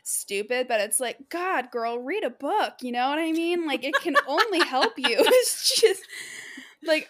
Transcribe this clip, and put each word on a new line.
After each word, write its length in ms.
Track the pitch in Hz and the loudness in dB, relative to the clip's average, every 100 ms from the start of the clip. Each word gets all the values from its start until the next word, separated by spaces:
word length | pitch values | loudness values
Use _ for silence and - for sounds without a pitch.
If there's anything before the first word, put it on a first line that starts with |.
stupid, 680 | - - - 196 208 247 247 | -6 -6 -4 -4 -2 -2 0
but 100 | 226 | 0
it's 180 | 208 - | 0 -2
like, 300 | 247 - - | -4 -6 -8
God, 400 | 339 359 339 254 | -6 -2 -2 -2
girl, 280 | 240 233 240 | -4 -4 -4
read 220 | 247 392 | -4 -4
a 60 | 330 | -4
book. 460 | 240 277 415 302 - | -4 -2 0 -2 -4
You 100 | 254 | -6
know 160 | 240 254 | -2 0
what 100 | 302 | 0
I 140 | 330 | 0
mean? 340 | 320 339 349 330 | 0 0 0 -2
Like, 160 | 269 | -2
it 120 | - 554 | -2 -2
can 120 | 339 285 - | 0 0 2
only 320 | 302 440 359 | 2 2 2
help 320 | 302 254 - - | 2 2 0 0
you. 180 | 277 226 | 0 4
<laughs> 100 | - | 6
It's 540 | 508 466 - - 523 | 6 4 0 0 4
just, 220 | 427 381 - - - - - - - _ | 4 2 -8 -16 -14 -14 -16 -16 -18 _
like, 240 | 311 311 - | 0 0 0